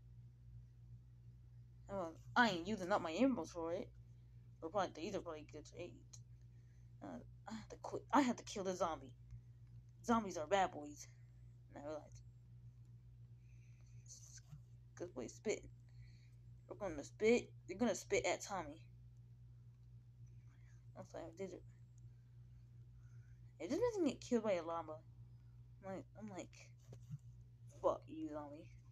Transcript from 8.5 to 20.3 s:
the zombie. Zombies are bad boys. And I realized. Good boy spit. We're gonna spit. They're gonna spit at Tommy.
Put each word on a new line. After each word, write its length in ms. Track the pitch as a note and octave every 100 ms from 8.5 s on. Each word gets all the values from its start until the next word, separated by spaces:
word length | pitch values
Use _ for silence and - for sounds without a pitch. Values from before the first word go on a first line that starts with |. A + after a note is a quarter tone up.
| G#3+
the 120 | G3 F#3
zombie. 380 | F3+ D3+ B2+ - - - - - - - - -
Zombies 340 | - A3+ G3 E3+
are 100 | D3+
bad 240 | G3 F3+
boys. 360 | D3+ D3 - - - - - - - - C#3
And 80 |
I 40 | C#3+
realized. 360 | D3+ D3+ - - - - - - - - - - - - - - - - - - - - - - - - D3 - - - -
Good 180 | F3
boy 140 | B2+ A2+
spit. 360 | - G#3+ - - - - - - - - - - - -
We're 100 | -
gonna 260 | G3 D3+
spit. 480 | - - G#3+ A#3+ - - -
They're 100 | F#3+
gonna 160 | A#3
spit 320 | F3+ - G3+ F3+
at 160 | -
Tommy. 400 | - F#3+ D3+ D#3 - - - - - - - - - - - - - - -